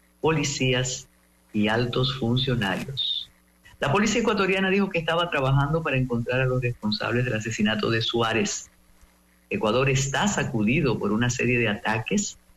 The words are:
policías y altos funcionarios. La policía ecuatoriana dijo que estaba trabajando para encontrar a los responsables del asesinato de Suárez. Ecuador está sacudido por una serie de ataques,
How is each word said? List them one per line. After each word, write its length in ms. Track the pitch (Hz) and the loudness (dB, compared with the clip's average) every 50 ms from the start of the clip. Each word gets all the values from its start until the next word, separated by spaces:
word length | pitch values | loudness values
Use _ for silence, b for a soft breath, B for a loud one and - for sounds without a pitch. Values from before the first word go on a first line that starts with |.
| _ _ _ _ | _ _ _ _
policías 880 | - 151 160 147 143 135 - - 127 131 127 127 127 - - - - - _ _ _ _ _ _ _ _ | 0 2 2 2 0 -2 -2 0 0 2 2 0 0 -2 -6 -8 -12 -16 _ _ _ _ _ _ _ _
y 160 | - 107 104 | -2 0 2
altos 500 | 107 110 117 123 120 - 127 127 - - | 2 2 2 0 0 0 0 -2 -2 -2
funcionarios. 1080 | - 113 117 123 131 135 135 123 110 104 95 92 - - 131 - - - - - - - - _ _ _ _ _ _ B B B - | -2 -2 0 0 0 0 0 0 0 0 -2 -2 -4 -6 -6 -6 -4 -4 -4 -4 -6 -8 -12 _ _ _ _ _ _ B B B -4
La 120 | 135 139 185 | -2 0 2
policía 260 | 202 214 233 - 247 | 2 2 2 0 0
ecuatoriana 500 | 208 226 208 196 190 180 190 190 190 185 | 0 2 2 2 2 2 2 2 2 2
dijo 200 | 190 202 196 185 | 2 2 2 0
que 100 | - 170 | -2 -2
estaba 300 | 160 165 165 175 175 170 | -2 0 0 0 0 0
trabajando 520 | 156 147 135 131 135 139 143 147 160 165 | 0 0 2 2 4 2 2 2 0 -2
para 140 | 160 151 135 | 0 0 0
encontrar 460 | 127 127 123 120 117 117 123 123 131 | 0 0 0 -2 -2 -2 0 0 0
a 40 | 131 | 2
los 160 | 127 127 127 | 2 0 0
responsables 640 | 123 120 120 - - 104 104 - 113 107 113 123 123 | 0 -2 -4 -4 -4 -4 -2 -2 -2 0 0 0 0
del 120 | 123 113 | 0 -2
asesinato 540 | 110 107 117 113 - 104 107 110 104 117 113 | -4 -4 -4 -2 0 0 0 0 0 0 0
de 120 | 113 113 | 0 0
Suárez. 680 | 113 - - 117 117 110 113 110 104 101 - - - - _ _ _ _ - _ - - _ _ _ _ _ _ _ _ | 0 0 0 0 0 2 2 0 0 -2 -4 -6 -10 -14 _ _ _ _ -20 _ -20 -20 _ _ _ _ _ _ _ _
Ecuador 400 | 101 101 110 107 110 127 131 135 | -4 -2 0 0 2 2 2 2
está 380 | 135 135 - - - - 190 | 2 0 0 -2 -2 0 0
sacudido 720 | 208 196 165 135 - - 110 104 107 131 170 165 123 104 101 | 0 0 0 -2 -2 0 0 2 2 2 2 2 2 0 0
por 140 | 107 101 107 | 0 0 0
una 160 | 110 123 123 | 0 0 0
serie 280 | 123 - - 120 123 | 0 0 0 0 2
de 120 | 120 117 107 | 2 2 0
ataques, 680 | 101 104 - 107 110 113 113 - - 104 101 - - - _ - - | -2 -2 -2 -4 -4 -2 -2 -2 -2 -2 -2 -4 -8 -14 _ -20 -20